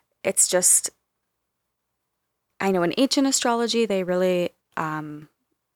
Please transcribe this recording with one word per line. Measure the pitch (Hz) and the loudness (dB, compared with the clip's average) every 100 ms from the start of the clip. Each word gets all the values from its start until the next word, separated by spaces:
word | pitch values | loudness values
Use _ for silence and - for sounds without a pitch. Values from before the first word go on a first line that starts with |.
| _ _ | _ _
it's | 190 - - | -4 0 2
just, | 180 185 - - - _ _ _ _ _ _ _ _ _ _ _ _ _ _ _ - | 2 2 2 0 -10 _ _ _ _ _ _ _ _ _ _ _ _ _ _ _ -4
I | 196 | 0
know | 190 | 0
in | 170 - | 0 0
ancient | 269 - 269 | 0 2 0
astrology, | 269 247 233 233 226 220 | 0 0 0 0 0 0
they | 196 | 0
really, | 180 180 185 180 175 - _ - | 0 0 2 0 -2 -6 _ -6
um, | 160 156 151 151 151 _ _ _ _ | -6 -6 -8 -14 -18 _ _ _ _